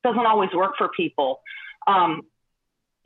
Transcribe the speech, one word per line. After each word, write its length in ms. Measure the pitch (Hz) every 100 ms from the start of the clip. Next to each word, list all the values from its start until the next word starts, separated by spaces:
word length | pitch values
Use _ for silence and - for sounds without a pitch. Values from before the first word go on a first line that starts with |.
doesn't 220 | 247 240 226
always 260 | 175 190
work 240 | 180 190 -
for 120 | 180
people. 500 | - 160 - 135 135 - - - - -
Um, 360 | 190 170 156 - _ _ _ _ _ _ _